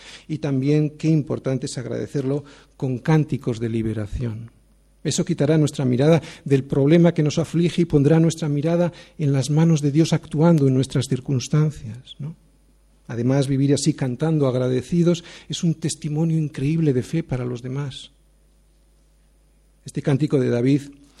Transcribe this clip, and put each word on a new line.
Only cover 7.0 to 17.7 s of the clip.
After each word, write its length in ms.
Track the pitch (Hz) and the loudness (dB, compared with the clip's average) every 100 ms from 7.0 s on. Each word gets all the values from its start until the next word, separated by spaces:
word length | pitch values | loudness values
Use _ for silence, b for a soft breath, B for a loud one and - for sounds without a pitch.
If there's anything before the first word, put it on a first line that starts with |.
| 170 | 6
que 100 | 165 | 4
nos 140 | 147 165 | 0 -2
aflige 460 | 151 160 170 - | -2 0 0 0
y 20 | 170 | 2
pondrá 340 | 147 139 160 | 4 4 4
nuestra 300 | 165 - 151 | 4 0 -2
mirada 420 | 143 156 170 175 B B - | -2 0 0 0 B B -4
en 140 | 143 | 0
las 180 | 139 131 | 0 0
manos 320 | 151 165 156 | 2 4 4
de 100 | 143 | 2
Dios 200 | 143 160 | 2 2
actuando 560 | 156 - 147 170 160 135 | 0 -2 2 4 6 4
en 60 | |
nuestras 320 | 131 131 139 - | 2 0 -2 -2
circunstancias, 1080 | 127 - 131 - 151 156 - 117 117 - - | -4 -2 -4 0 0 0 -2 -12 -16 -18 -14
¿no? 160 | 147 - _ _ _ _ _ _ - | -14 -14 _ _ _ _ _ _ -10
Además, 400 | 120 123 139 135 | -2 0 0 0
vivir 260 | 135 139 | 0 2
así 200 | 139 160 | 2 0
cantando 520 | 143 131 120 156 156 135 | -2 -4 -2 0 2 0
agradecidos 800 | 127 127 127 - 175 170 170 B B B | 0 0 -2 0 0 2 0 B B B
es 160 | - | -4
un 120 | 170 151 | -2 -2
testimonio 640 | 151 - 151 151 165 160 | -4 -6 -6 -2 0 0
increíble 540 | 151 - 139 165 156 | -2 -4 -2 0 0
de 120 | 127 | 0
fe 200 | - 160 | -2 -6
para 220 | - 127 123 | -4 -6 -6
los 160 | 123 | -8
demás. 500 | 127 | -8